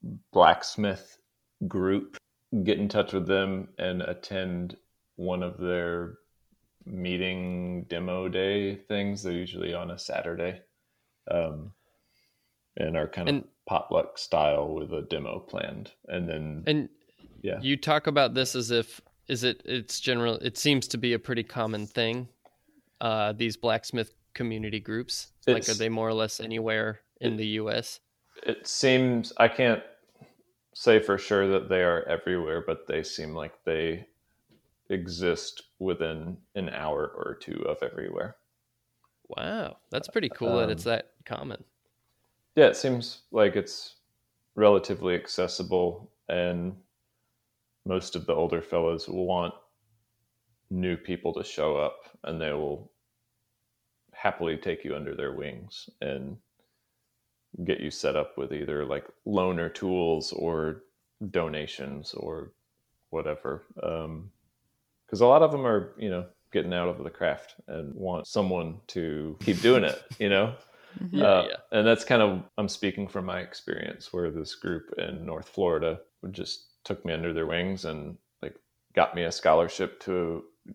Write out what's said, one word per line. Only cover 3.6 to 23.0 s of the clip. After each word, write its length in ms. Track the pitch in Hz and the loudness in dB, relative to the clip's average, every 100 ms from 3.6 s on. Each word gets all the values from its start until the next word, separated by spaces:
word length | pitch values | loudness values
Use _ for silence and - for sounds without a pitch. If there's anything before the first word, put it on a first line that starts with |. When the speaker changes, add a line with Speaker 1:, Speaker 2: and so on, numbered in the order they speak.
| - - | -6 -4
Speaker 1:
and 240 | 92 90 | -2 -2
attend 720 | - 90 - 98 92 87 87 - _ _ _ - | -4 -6 -6 -6 -4 -4 -6 -10 _ _ _ -8
one 280 | 90 90 | -4 -2
of 140 | 90 87 | -4 -4
their 580 | 90 87 85 85 87 - _ _ _ _ _ _ - | -2 -2 0 -4 -6 -12 _ _ _ _ _ _ -12
meeting 960 | 92 90 90 92 92 90 90 90 90 87 | -6 -4 -2 -2 -4 -4 -4 -4 -6 -6
demo 380 | 85 90 90 92 | -6 -4 -4 -2
day 460 | 92 98 101 98 101 | 0 2 2 0 -4
things. 480 | - 104 101 101 | -4 -2 -2 -4
They're 100 | 95 | -4
usually 400 | 87 90 90 85 | -4 -4 -6 -6
on 180 | 87 85 | -6 -6
a 80 | 87 | -10
Saturday, 640 | - - 85 85 87 90 - _ _ _ _ _ - | -6 -4 -4 -4 -4 -6 -14 _ _ _ _ _ -4
um, 440 | 87 80 76 92 - _ _ _ _ _ _ _ _ _ - | -2 -2 -4 -12 -18 _ _ _ _ _ _ _ _ _ -4
and 180 | - 82 | -2 0
are 120 | - | -2
kind 220 | - 170 | -2 -2
of 60 | 143 | -2
Speaker 2:
And 100 | - _ - | -2 _ -2
Speaker 1:
potluck 520 | 87 - - - - | -2 2 0 0 -4
style 560 | - 80 76 73 73 | -2 2 4 2 0
with 200 | 78 73 | -4 -6
a 80 | 76 | -8
demo 380 | 73 78 - - | -6 -6 -6 -8
planned. 520 | - - - - - - - | -8 -8 -8 -8 -14 -18 -8
And 220 | 90 87 | -6 -4
then 340 | 78 78 76 - | -4 -6 -6 -2
Speaker 2:
And 220 | 151 - _ _ _ - - | 0 -2 _ _ _ -20 -8
Speaker 1:
yeah. 180 | 98 90 | -6 -4
Speaker 2:
you 140 | 135 139 | -2 -2
talk 320 | - 151 156 | 2 2 2
about 260 | 143 127 | 4 4
this 220 | 120 127 127 | 2 -2 -2
as 160 | 113 | 0
if, 300 | 117 113 - - _ - | 0 0 -6 -20 _ -6
is 160 | 127 | -2
it, 180 | 123 120 - | 0 -2 -4
it's 340 | 123 110 - | -6 -6 -6
general, 360 | 135 123 120 110 | 0 0 2 0
it 220 | 120 - | -4 0
seems 300 | 147 135 - | 2 4 2
to 80 | 120 | -2
be 160 | 123 | 0
a 60 | 117 | 0
pretty 240 | - 117 | 0 -4
common 420 | 113 123 110 107 104 | -4 -2 -2 -4 -6
thing, 420 | - 113 120 123 _ _ _ _ _ _ - | -2 -2 -2 -6 _ _ _ _ _ _ -6